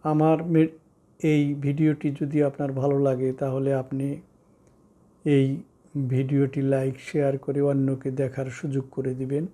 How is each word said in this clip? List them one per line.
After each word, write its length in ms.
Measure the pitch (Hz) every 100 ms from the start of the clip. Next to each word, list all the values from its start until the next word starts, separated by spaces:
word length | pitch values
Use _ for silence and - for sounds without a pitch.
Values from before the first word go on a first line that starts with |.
আমার 340 | 151 151 156 160
মে-, 320 | 170 160 160 - _ _ _ _
এই 340 | 160 151 143
ভিডিওটি 580 | 143 139 143 156 151 151 139
যদি 240 | 147 147
আপনার 280 | 143 139 143
ভালো 280 | 135 143 139
লাগে, 340 | 139 127 131
তাহলে 400 | 131 139 131 135
আপনি 340 | 135 127 135 139 147 - _ _ _ _ _ _ _ _ _ 156
এই 220 | 143 135 139 - _ _ 143
ভিডিওটি 640 | 131 131 135 139 135 135
লাইক, 340 | 135 135 135 127
শেয়ার 380 | - 156 139 139
করে 240 | - 139
অন্যকে 500 | 143 139 135 135 135
দেখার 340 | 131 135 131 131
সুযোগ 400 | 120 147 135 131
করে 220 | - 131
দিবেন। 340 | 127 131 139 180